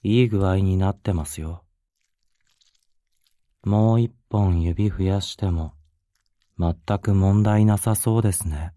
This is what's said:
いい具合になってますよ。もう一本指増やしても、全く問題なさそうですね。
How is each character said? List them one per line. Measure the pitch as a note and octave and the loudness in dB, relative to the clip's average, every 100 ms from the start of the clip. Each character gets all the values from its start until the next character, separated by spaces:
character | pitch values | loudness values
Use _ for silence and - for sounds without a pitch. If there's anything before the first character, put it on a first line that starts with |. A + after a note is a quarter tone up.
い | G#2 A#2 | 2 2
い | A#2+ | 2
具 | G2+ F#2+ | 2 0
合 | F#2+ | 2
に | G2 F#2 | 0 0
な | F#2+ | 0
っ | G2 | -2
て | - | -4
ま | F2+ D2+ | -4 -6
す | - | -10
よ。 | D#2+ F2 _ _ _ _ _ _ _ _ _ _ _ _ _ _ _ _ _ _ _ _ | -12 -12 _ _ _ _ _ _ _ _ _ _ _ _ _ _ _ _ _ _ _ _
も | - G#2 A2 A2+ | -2 2 2 2
う | |
一 | A#2 _ _ | 0 _ _
本 | G#2+ G2 F2 | 0 2 2
指 | E2+ E2 G#2 | 0 -2 -2
増 | F#2 | -2
や | F#2+ G2 | -2 -2
し | - - | -4 -6
て | G2 | -4
も、 | E2+ D#2 - _ _ _ _ _ _ _ - | -4 -6 -12 _ _ _ _ _ _ _ -4
全 | E2+ E2+ - G2+ | -2 -2 -4 -4
く | - | 0
問 | G2 F#2+ G2+ | 2 4 4
題 | G#2 G#2 G#2+ | 2 4 4
な | G#2 | 2
さ | - | 0
そ | G#2+ - A2+ | -2 0 2
う | |
で | G#2+ | 0
す | F#2 F2+ | -2 -6
ね。 | D2+ E2 | -8 -10